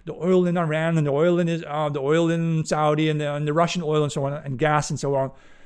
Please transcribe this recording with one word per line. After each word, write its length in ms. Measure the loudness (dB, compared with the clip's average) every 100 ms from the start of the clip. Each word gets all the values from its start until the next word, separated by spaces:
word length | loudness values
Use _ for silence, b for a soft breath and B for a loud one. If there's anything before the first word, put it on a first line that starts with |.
the 80 | -14
oil 320 | -4 2 2 4
in 120 | 0
Iran 400 | 0 0 2 2
and 80 | 2
the 40 |
oil 280 | 2 4 4
in, 260 | 0 -2
uh, 240 | -4 -4 -4
the 100 | -2
oil 300 | 0 2 2
in 340 | 0 0 -2 0
Saudi 420 | 0 2 2 0
and 100 | -2
the, 140 | -4
and 160 | -4 -2
the 60 |
Russian 280 | 0 0 0
oil 200 | -2 0
and 100 | 0
so 140 | -2 -4
on, 80 |
and 240 | -6 -8 -2
gas 320 | 2 2 0
and 100 | -4
so 140 | -2
on. 180 | -2 -2 b b b